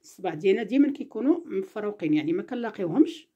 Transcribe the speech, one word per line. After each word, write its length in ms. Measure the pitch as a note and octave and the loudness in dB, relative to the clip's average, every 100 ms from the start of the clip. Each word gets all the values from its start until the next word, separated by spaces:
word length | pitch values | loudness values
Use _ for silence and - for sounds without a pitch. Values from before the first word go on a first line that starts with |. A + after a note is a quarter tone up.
الصباع 340 | - - F#3 | -20 -8 -8
ديالنا 280 | D#3 G#3 A3+ | 0 2 2
ديما 300 | A3 C4 C#4 | 2 4 2
كيكونوا 480 | - - A3 C4 F4 A#3+ | 0 -10 -2 0 0 -2
مفروقين، 680 | F#3+ F#3+ G#3+ G#3 G#3 E3 | -6 -6 -6 -8 -4 0
يعني 180 | D3+ D3+ | 0 0
ما 100 | F3+ | -4
كنلاقيوهمش 840 | G3+ B3 A#3 G#3 F3 G#3 E4 - _ | -6 -8 -8 -6 -2 2 2 0 _